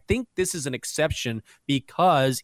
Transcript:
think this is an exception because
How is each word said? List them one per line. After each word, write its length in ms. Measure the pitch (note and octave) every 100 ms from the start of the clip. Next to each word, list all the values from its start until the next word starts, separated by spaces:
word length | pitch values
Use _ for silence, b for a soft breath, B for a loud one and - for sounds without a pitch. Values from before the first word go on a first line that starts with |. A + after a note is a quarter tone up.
| -
think 200 | A3+ B3 -
this 180 | F#3
is 120 | E3+ C3+
an 60 |
exception 720 | B2+ - - D#3 - B2 A2 - b -
because 760 | C#3 - - F3+ D3 C3+ B2